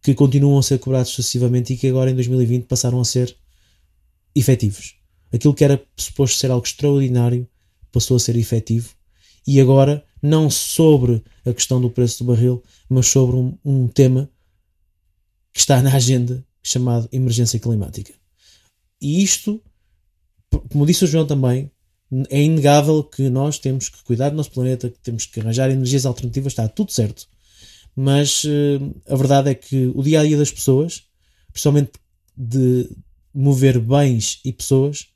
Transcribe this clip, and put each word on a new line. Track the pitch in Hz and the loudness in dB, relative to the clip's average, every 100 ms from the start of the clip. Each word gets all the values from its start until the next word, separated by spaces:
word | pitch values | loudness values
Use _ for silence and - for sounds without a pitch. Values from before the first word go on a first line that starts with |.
que | - | 0
continuam | 131 139 139 143 139 | 2 4 4 4 4
a | |
ser | 127 131 | 2 -2
cobrados | 131 131 123 | -2 -2 -2
sucessivamente | - 120 123 123 123 123 | -6 -6 -2 0 0 -2
e | 127 | -4
que | 135 | -2
agora | 131 131 | 0 0
em | |
dois | 127 123 | 0 -2
mil | 127 | 0
e | 120 | 0
vinte | 123 120 | 0 -2
passaram | 123 123 123 | -2 -2 0
a | |
ser | 120 127 123 - _ _ _ _ _ _ _ _ _ | -2 -2 -4 -6 _ _ _ _ _ _ _ _ _
efetivos. | 147 123 131 107 101 - _ _ _ _ | -2 2 2 0 -4 -16 _ _ _ _
Aquilo | 117 151 | 0 0
que | 139 | 2
era | 143 139 - - | 2 2 -4 -14
suposto | - - 135 - | -12 -4 -2 -2
ser | 135 | -2
algo | 123 120 | -2 -4
extraordinário | - 147 143 135 123 120 123 123 _ _ _ - | -4 0 0 0 0 0 0 -6 _ _ _ -6
passou | 123 - 127 | -4 0 0
a | |
ser | - 117 | 0 -2
efetivo. | 113 113 110 113 120 _ _ _ _ _ - | 0 -2 -2 -4 -4 _ _ _ _ _ 0
E | 139 | 4
agora, | 131 135 135 147 _ _ | 6 6 4 0 _ _
não | 147 156 156 | 0 2 2
sobre | - - - 160 147 123 113 - _ | 0 -6 2 4 6 4 0 -4 _
a | - | -6
questão | 113 - 127 | -4 -2 0
do | 123 | -2
preço | 120 120 - | 0 -2 -2
do | 123 | -2
barril, | 120 123 123 _ _ - | 2 2 -2 _ _ -2
mas | 127 120 | 2 4
sobre | 135 127 127 | 4 2 2
um, | 127 - | -2 -4
um | 143 135 123 | -2 0 0
tema | - 131 127 139 _ _ _ _ _ _ _ _ _ _ _ _ | 2 4 2 -4 _ _ _ _ _ _ _ _ _ _ _ _
que | - | -4
está | - 131 | 2 4
na | 135 | 4
agenda | 135 120 131 120 127 - _ | 2 2 0 -2 -8 -14 _
chamado | - 127 123 120 117 | -6 -4 0 -2 -4
emergência | 131 127 113 117 117 | -4 -2 0 0 -2
climática. | 117 110 92 - - _ _ _ _ _ _ _ _ _ | -2 -4 -4 -10 -16 _ _ _ _ _ _ _ _ _
E | 143 160 | -4 0
isto, | 196 - - 214 _ _ _ _ _ _ _ _ _ | 0 0 -4 -8 _ _ _ _ _ _ _ _ _
p-, | - - | -6 -2
como | 147 | -2
disse | 147 175 | 0 2
o | 180 | 0
João | 160 156 | 0 -2
também, | 143 131 127 143 _ _ _ _ | 0 0 -2 -6 _ _ _ _
n-, | 131 135 | -6 -4
é | 139 | 0
inegável | 147 160 139 147 147 156 | 2 2 4 4 4 0
que | 147 - 135 | -2 -4 -2
nós | 127 143 143 | -2 -4 -4
temos | 135 131 - | -6 -6 -8
que | - | -14
cuidar | _ 120 139 | _ -2 -2
do | 156 | -4
nosso | 147 | -8
planeta, | 131 127 127 123 | -4 -4 -4 -8
que | - | -12
temos | - 117 - | -12 -10 -10
que | - | -8
arranjar | 110 113 131 | -4 -2 0
energias | 135 127 139 | 0 0 -2
alternativas, | 131 120 127 139 135 | -2 -4 -6 -6 -6
está | - 110 | -4 -6
tudo | - 202 | -4 -4
certo. | - 110 - - _ _ _ - - - - | -2 -4 -6 -20 _ _ _ -20 -20 -16 -4
Mas, | 135 139 143 - | 0 2 0 -2
eh, | 151 147 147 139 143 - - | -2 0 0 -2 -6 -12 -6
a | 135 | -2
verdade | 135 139 139 | 2 2 2
é | |
que | 131 - 135 127 | -4 -4 -2 -2
o | 127 | -2
dia-a-dia | 139 156 151 147 | 0 2 2 2
das | 147 | 0
pessoas, | - - 131 165 - _ _ _ _ _ | -2 0 0 0 -8 _ _ _ _ _
principalmente | - 151 147 139 - _ _ _ - | -4 0 2 0 -8 _ _ _ -12
de | 120 127 127 127 123 - - _ _ | -6 0 2 0 -2 -10 -20 _ _
mover | 143 139 135 135 123 | -2 0 4 4 2
bens | 113 139 143 120 107 - | 0 2 2 0 -4 -8
e | 131 | -10
pessoas | - - 135 139 147 - | -10 -2 0 0 -6 -16